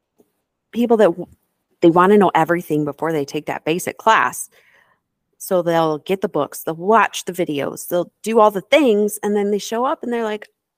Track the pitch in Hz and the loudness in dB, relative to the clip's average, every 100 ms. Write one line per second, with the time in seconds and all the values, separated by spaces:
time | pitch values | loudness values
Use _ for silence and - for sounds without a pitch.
0 | _ _ _ _ _ _ _ 226 240 220 | _ _ _ _ _ _ _ -4 2 4
1 | 190 175 - _ _ _ _ - 170 170 | 4 2 -12 _ _ _ _ 2 4 6
2 | 185 208 180 160 160 170 - 151 147 - | 6 6 4 2 0 -2 -2 -4 -4 -6
3 | 160 160 139 151 - - 151 175 - - | -4 -4 -6 -8 -8 -8 -4 -4 -6 -4
4 | 220 202 123 170 - _ _ _ _ _ | 0 2 0 -6 -16 _ _ _ _ _
5 | _ _ _ _ - 185 170 165 160 151 | _ _ _ _ -4 -2 0 0 0 -4
6 | - 190 190 156 143 - - 160 185 220 | -6 -6 -4 -4 -6 -8 -10 -8 0 2
7 | 196 - - 180 165 139 - - - 175 | 2 -4 -10 -6 -4 -4 -8 -10 -6 -4
8 | 165 _ 208 226 214 196 - 311 262 208 | -6 _ 0 4 4 2 0 2 4 2
9 | 208 - 208 208 202 202 - 226 262 320 | 0 -2 -4 -2 -2 -4 -4 -4 -4 -6
10 | 240 233 220 208 - _ _ | -6 -6 -6 -8 -12 _ _